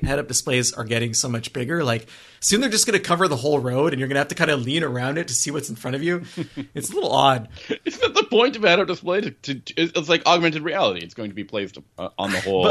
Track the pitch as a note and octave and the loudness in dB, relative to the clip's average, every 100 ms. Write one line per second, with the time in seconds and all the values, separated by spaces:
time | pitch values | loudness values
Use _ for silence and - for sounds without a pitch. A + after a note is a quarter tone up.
0 | - C#3+ C#3+ B2 - B2+ A#2+ - A2+ A#2 | -2 -2 -2 -4 0 0 0 -2 -4 -2
1 | A#2 A#2 C3+ A#2 - - B2 E3+ C#3+ A#2 | 0 -2 -2 -4 -6 -6 -4 -2 0 -2
2 | - - - - - G3+ C4 G#3+ - G#3 | -4 -18 -20 -6 0 2 2 2 2 2
3 | G3+ E3+ F#3 C#3 C3+ D3 B2+ B2+ D#3 C3+ | 2 2 2 2 2 0 2 2 2 0
4 | C3 C#3 C#3+ - D#3+ D3 A#2+ D3+ D#3 B2+ | 0 0 -2 0 0 2 0 -2 -2 -2
5 | B2+ D3+ E3+ A#2+ - D3 C#3 A2+ - C3+ | -2 -4 -4 -2 -2 -4 -6 -8 -6 -2
6 | E3 F3 F3 - E3 - C#3 - - F4+ | -2 -2 -4 -10 -10 -10 -12 -10 -6 -4
7 | F#4+ C3+ C#3 B2+ A2 - - - - - | 0 4 4 4 -2 -14 -8 -8 -6 -2
8 | A#4+ - G#4+ A3+ B3 A#3 G#3 F3 G3 F3+ | 0 2 2 4 2 4 4 4 2 -4
9 | - F#3 G#3+ B2 - C#3 - - E3 F3 | -2 -2 -2 -8 -8 -8 -6 -4 -2 -2
10 | D#3 E3 - E3+ E3 D#3 D#3 D#3+ C3+ F2+ | 0 2 4 4 4 0 -4 0 0 0
11 | E2+ - G#2+ G2 G2+ A2 G2 - - - | -6 -10 -10 -10 -8 -6 -6 -10 -20 -12
12 | F#2 - G2 F#2+ F#2+ F#2+ F2+ | -10 -6 -2 -2 0 4 4